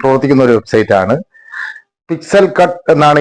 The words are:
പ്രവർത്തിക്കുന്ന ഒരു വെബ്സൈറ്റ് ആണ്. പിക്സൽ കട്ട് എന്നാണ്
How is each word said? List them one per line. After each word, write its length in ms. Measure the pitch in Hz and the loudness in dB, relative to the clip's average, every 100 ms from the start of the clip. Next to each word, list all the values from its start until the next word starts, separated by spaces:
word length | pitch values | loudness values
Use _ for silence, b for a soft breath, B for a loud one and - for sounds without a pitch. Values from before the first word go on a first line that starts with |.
പ്രവർത്തിക്കുന്ന 420 | 135 135 139 135 123 | 0 0 0 2 2
ഒരു 80 | 113 | 0
വെബ്സൈറ്റ് 380 | - 110 107 98 | 0 -2 0 0
ആണ്. 140 | 92 143 - B B B B B B _ - | 0 -4 -6 B B B B B B _ -12
പിക്സൽ 360 | 160 - 202 190 - | -12 -2 0 2 0
കട്ട് 200 | 180 - - | -2 -2 -2
എന്നാണ് 260 | 147 151 147 | 2 2 2